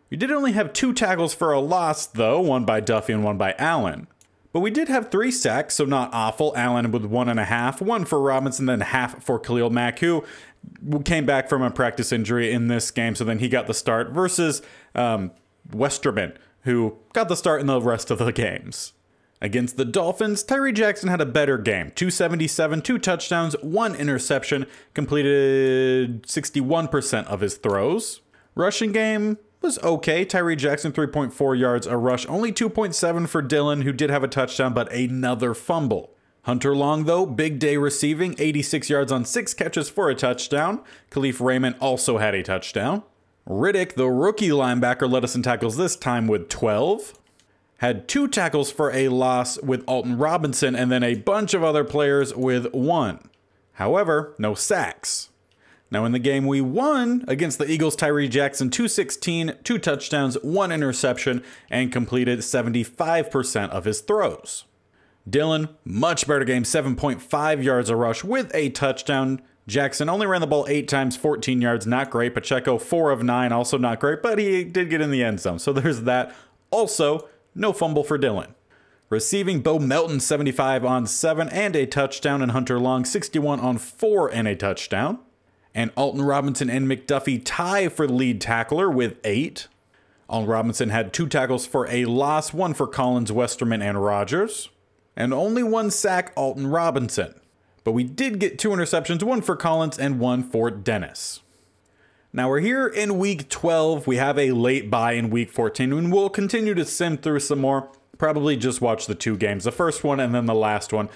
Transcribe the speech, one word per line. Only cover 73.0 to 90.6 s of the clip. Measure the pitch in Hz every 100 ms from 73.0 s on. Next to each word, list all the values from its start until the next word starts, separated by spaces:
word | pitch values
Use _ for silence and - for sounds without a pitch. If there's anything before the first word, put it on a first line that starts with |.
| 151
of | 123
nine, | 123 123 123
also | 120 120 135
not | 123 113
great, | 143 151
but | 233 214
he | 202 185
did | 175 180 175
get | 160
in | 151
the | 135
end | 117 101
zone, | 92 85
so | -
there's | 135 131 120
that. | 120 127 127 - - _ _
Also, | 220 214 - 147 156 - - _
no | 185 208
fumble | - 165 147
for | 147 147
Dillon. | 131 98 - - _ _ _ _ _
Receiving, | 110 - 202 190 165
Bo | 156 156
Melton, | 135 147 165 139
seventy-five | - 147 143 127 135 131
on | 123 127 110
seven | - 160 156 160
and | 190 208
a | 160
touchdown, | 131 143 135 - 147 139
and | 127
Hunter | 127 123 123
Long, | 127 127
sixty-one | 127 202 - 160 147 139
on | 127 120
four | - - 220 202 151
and | 113 110
a |
touchdown. | 98 98 90 - 98 143 247 - _ _ _ _
And | 117 113 -
Alton | 139 139
Robinson | 139 139 139 131 127
and | 127 135
McDuffie | 127 - 139 143 123
tie | - - 175 202 180
for | - 143
lead | 127 127 107
tackler | 113 117 113 156 190
with | 127 117 -
eight. | 107 107 165 - - _ _ _ _ _ -
Alton | 113 107
Robinson | 113